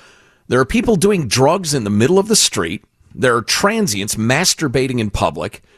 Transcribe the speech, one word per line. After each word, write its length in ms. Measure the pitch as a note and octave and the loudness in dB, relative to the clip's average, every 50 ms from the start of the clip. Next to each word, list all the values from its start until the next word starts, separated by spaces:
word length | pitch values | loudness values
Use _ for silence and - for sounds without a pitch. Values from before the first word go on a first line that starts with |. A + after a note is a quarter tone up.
| - - - _ _ _ _ _ _ - | -20 -20 -20 _ _ _ _ _ _ -2
There 120 | A#2 B2 | 0 0
are 60 | A#2+ | 0
people 300 | - - A#3 B3 A#3+ A3+ | 2 0 0 2 2 2
doing 320 | F3+ C#3+ G3+ G#3+ F#3 D3+ A2 | 2 4 2 2 2 0 -2
drugs 440 | - A#2+ C3 C#3 E3+ G3 F#3+ D#3 C#3+ | 0 2 2 2 2 0 -2 -4 -4
in 120 | C#3+ A2 | -4 -2
the 60 | G2+ | 0
middle 280 | G#2 G2+ A2+ C#3 F3+ F#3+ | 2 2 4 4 4 2
of 100 | G3 G#3+ | 2 2
the 80 | A3+ | 2
street. 480 | F#3+ - - - G#2+ F2+ E2 F2 A2 _ _ _ _ _ _ - | 2 2 0 -2 -2 -4 -4 -4 -8 _ _ _ _ _ _ -8
There 220 | - A2 B2+ A#2+ | -2 0 2 2
are 60 | A#2 A2 | 2 0
transients 720 | - - - - G3+ A3 A3+ G#3+ D#3+ G#2 G2+ F#2+ G#2+ - | -2 -4 0 0 0 0 0 0 -2 -2 -4 -4 -6 -4
masturbating 840 | A2 A2 A2+ B2+ C#3+ F3+ F3 - - E3 C#3+ A#2 C#3 C3 C3+ B2 B2 | -2 0 0 0 0 0 -4 -4 -4 -4 -2 0 0 -2 -2 -2 -4
in 120 | A2+ G#2 | -4 -4
public, 520 | - - - E2+ C#2+ D2+ D#2+ G2+ - - _ _ _ | -2 -2 -2 -2 -2 -4 -8 -10 -10 -14 _ _ _